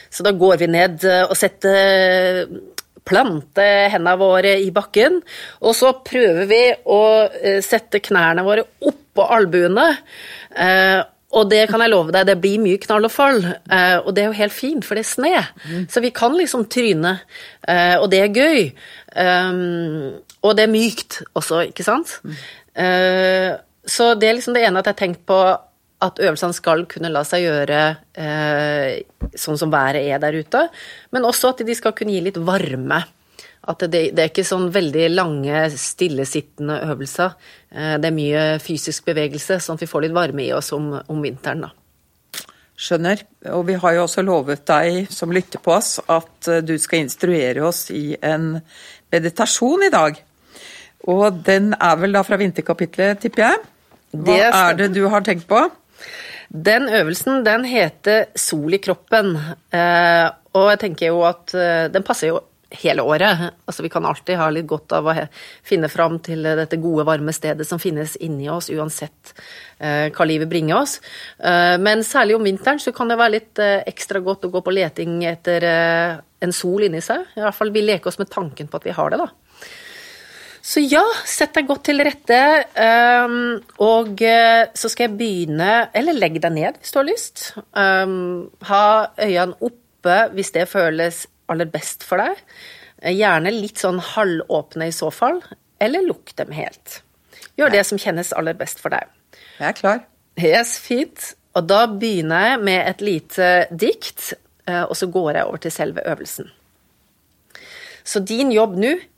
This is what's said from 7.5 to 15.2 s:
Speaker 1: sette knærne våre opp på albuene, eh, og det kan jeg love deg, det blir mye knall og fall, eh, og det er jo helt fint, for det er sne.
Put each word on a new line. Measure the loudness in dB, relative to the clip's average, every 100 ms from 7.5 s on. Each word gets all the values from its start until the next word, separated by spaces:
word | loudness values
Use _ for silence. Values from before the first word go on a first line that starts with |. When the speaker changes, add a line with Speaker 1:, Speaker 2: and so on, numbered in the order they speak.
| 0
Speaker 1:
sette | 2 -2 0 -4
knærne | 0 2 4 2
våre | 2 0 -2 _
opp | -4 -4 _ 0
på | 2
albuene, | 4 4 4 2 4 2 2 -8 -20 -20 -20 -14
eh, | -2 2 4 4 2 -2 _ _
og | 0 4
det | 4 4
kan | 2
jeg | 4
love | 4 2
deg, | 2 4
det | 2
blir | 2 2
mye | 2 0
knall | 0 0
og | 0
fall, | 2 4 4
eh, | 0 -6 0 2 4 2
og | 2
det | 0
er | 0
jo | 0
helt | -4
fint, | -2 -4 -4
for | -4
det | -4
er | -4
sne. | -2